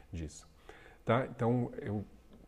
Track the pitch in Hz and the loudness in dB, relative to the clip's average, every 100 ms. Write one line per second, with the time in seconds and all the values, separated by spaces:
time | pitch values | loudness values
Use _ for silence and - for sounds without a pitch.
0 | - 85 78 - - - - - - - | -10 -8 -8 -10 -18 -20 -20 -18 -20 -4
1 | - 117 131 - 117 123 120 - - 104 | 2 4 2 0 2 4 0 -4 -4 -4
2 | 98 - - - | -6 -14 -20 -20